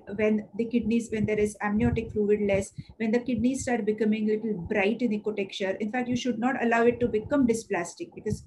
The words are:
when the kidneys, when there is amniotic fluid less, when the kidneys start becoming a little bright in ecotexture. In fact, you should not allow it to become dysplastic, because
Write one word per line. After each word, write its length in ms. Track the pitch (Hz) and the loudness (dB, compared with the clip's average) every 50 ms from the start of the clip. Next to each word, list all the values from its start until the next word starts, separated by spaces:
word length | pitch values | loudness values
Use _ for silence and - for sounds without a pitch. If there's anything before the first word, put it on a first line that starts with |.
| - - 202 | -4 -8 -4
when 320 | 208 214 214 214 214 208 - - | 0 2 2 2 2 -2 -4 -6
the 80 | - 233 | -6 -4
kidneys, 460 | 233 247 240 - 214 233 233 220 - | 0 0 0 2 2 2 2 0 0
when 140 | - 220 208 | -2 -2 0
there 140 | 208 214 208 | 0 2 2
is 180 | 208 208 208 - | 0 0 -2 -4
amniotic 540 | 208 208 202 214 240 240 240 233 226 - - | -4 -2 0 2 2 2 2 0 -2 -4 -2
fluid 260 | 214 208 202 208 208 | 0 2 2 2 2
less, 320 | 208 202 196 190 202 - - - - - - - | 2 2 2 0 0 -2 -8 -14 -16 -14 -8 -4
when 140 | 220 226 | -2 0
the 80 | 214 240 | 0 0
kidneys 440 | 240 - 254 214 226 247 269 269 - | 0 0 0 0 2 0 0 0 0
start 200 | 262 247 233 208 | 0 0 0 0
becoming 460 | 202 214 214 233 214 214 220 214 214 | 0 0 2 2 2 2 2 2 0
a 60 | 214 | 0
little 260 | 214 226 226 208 175 | 0 0 -2 -4 -4
bright 400 | 165 - 220 208 190 202 233 - | -4 -2 0 2 2 2 2 2
in 100 | 247 233 | 0 0
ecotexture. 640 | 208 208 - 214 208 208 196 190 - - 202 190 190 - | 0 -2 -2 -4 -4 -4 -4 -6 -6 -4 -4 -4 -2 -2
In 100 | 214 208 | -4 -4
fact, 160 | 214 254 247 240 | -2 -4 -2 -2
you 80 | 247 | -2
should 240 | 240 - 254 233 226 | -2 -2 -2 -2 0
not 240 | 226 247 269 - - | -2 -2 -2 0 0
allow 200 | 233 226 233 233 | 2 2 4 4
it 160 | 240 233 - | 4 4 4
to 80 | - - | 0 0
become 360 | 190 214 214 - 294 285 269 | 0 -2 -2 0 2 2 4
dysplastic, 640 | 240 226 214 - - 196 175 - - - - 170 - - | 4 2 0 -2 -4 -4 -4 -4 -4 -8 -12 -14 -14 -14
because 280 | - - 214 208 - - | -10 -6 -6 -6 -6 -6